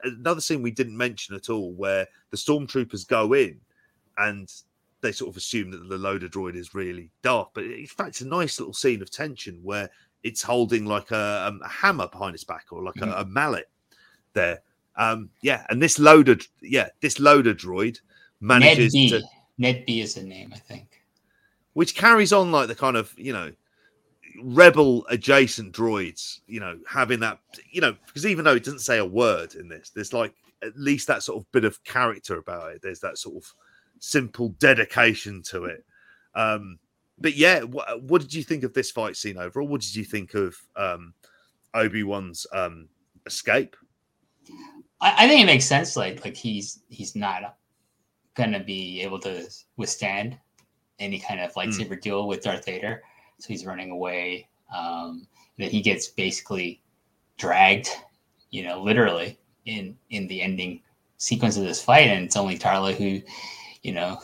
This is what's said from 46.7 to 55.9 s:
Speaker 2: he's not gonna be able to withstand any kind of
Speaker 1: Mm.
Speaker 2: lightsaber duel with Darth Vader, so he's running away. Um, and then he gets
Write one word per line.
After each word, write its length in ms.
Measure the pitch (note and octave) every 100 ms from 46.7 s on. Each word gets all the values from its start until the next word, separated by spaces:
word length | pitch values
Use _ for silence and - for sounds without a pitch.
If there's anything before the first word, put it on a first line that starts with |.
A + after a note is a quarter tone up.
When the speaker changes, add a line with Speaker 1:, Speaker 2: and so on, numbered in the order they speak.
| - _
Speaker 2:
he's 260 | A#2 F#2+ G#2+
not 400 | G2+ F#2 G2+ - _ _ _ _ _ _ _
gonna 260 | - A2+ G2+
be 380 | G2 F#2+ F2+ F2+
able 160 | F#2+ F#2+
to 280 | G2 F2+ F2 - _ -
withstand 640 | G#2 - G2+ G2 A2 C3 _ _ _ _ _ _
any 180 | G2+ G2
kind 200 | - F#2+
of 120 | F2
Speaker 1:
Mm. 140 | - G2
Speaker 2:
lightsaber 320 | G2+ F#2 F#2+
duel 260 | G#2+ G2+ G#2
with 140 | F#2
Darth 220 | G#2+ F2+
Vader, 380 | - F#2 G2+ A2+ - _ _ _
so 100 | -
he's 180 | G2 F#2+
running 240 | F#2 F#2
away. 580 | F2+ F2+ F2+ F2+ F2+ - _ _
Um, 520 | F2 E2+ E2+ E2+ E2 F#2 _ _ -
and 80 |
then 60 | F#2+
he 100 | G#2+
gets 280 | G2+